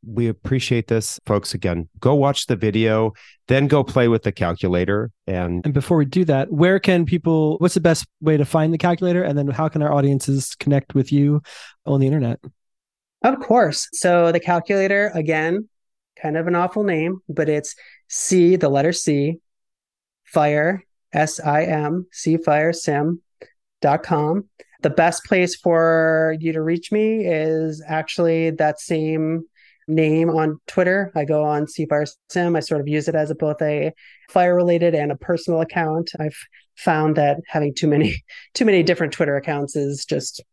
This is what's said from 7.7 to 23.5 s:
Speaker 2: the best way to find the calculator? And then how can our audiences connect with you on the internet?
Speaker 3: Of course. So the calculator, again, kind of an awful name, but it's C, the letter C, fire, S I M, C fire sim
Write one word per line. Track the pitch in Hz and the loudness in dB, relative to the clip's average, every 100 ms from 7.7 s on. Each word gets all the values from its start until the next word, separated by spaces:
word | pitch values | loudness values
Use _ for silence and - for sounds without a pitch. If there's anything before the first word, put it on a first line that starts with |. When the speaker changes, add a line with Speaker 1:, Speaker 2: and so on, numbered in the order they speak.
Speaker 2:
the | 190 | 2
best | 165 165 - _ | 2 0 -2 _
way | 156 151 | 0 2
to | 143 | 2
find | 165 156 | 2 2
the | 165 | 0
calculator? | 175 175 180 175 | 0 0 0 0
And | 180 143 | 0 -2
then | 139 | -2
how | 127 160 | -2 -2
can | 156 | 0
our | 147 | 0
audiences | 143 139 139 - 139 - - | 2 2 0 0 -4 -4 -6
connect | - 143 - 139 | 0 0 0 -2
with | 131 | 0
you | 147 143 147 - - - _ - | 2 2 0 -4 -20 -20 _ -4
on | 139 | 0
the | 135 | 2
internet? | 151 120 - - _ _ _ _ _ _ _ | 0 -2 -4 -10 _ _ _ _ _ _ _
Speaker 3:
Of | 240 262 | -2 -2
course. | - 233 185 143 - | 2 4 4 0 -8
So | - 185 175 170 | -2 2 4 4
the | 170 | 2
calculator, | 170 175 165 196 190 202 208 | 0 -2 0 0 2 2 0
again, | 175 156 156 156 185 214 _ _ _ _ _ | -2 -2 0 0 -2 -6 _ _ _ _ _
kind | 156 156 | -6 -4
of | 165 | -2
an | 175 | 0
awful | 180 214 | 0 -2
name, | 208 165 165 185 _ | -2 0 -2 -6 _
but | 156 156 | -4 0
it's | 151 147 - - - _ | -2 -4 -14 -20 -20 _
C, | - - 185 175 185 | -10 0 4 6 4
the | 156 | 2
letter | 139 147 | 2 0
C, | 175 - 143 143 165 _ _ _ _ _ _ _ _ _ | 0 -2 0 0 -4 _ _ _ _ _ _ _ _ _
fire, | - 147 151 156 190 _ _ _ | 0 2 2 0 -2 _ _ _
S | 151 156 - | -2 -2 -2
I | 156 147 | -2 0
M, | 165 156 151 175 180 | 0 -2 -2 -4 -8
C | - - 160 | -8 -2 -2
fire | 165 151 160 | 0 0 0
sim | 165 - 143 147 170 _ _ - | -2 -2 -2 -2 -4 _ _ -20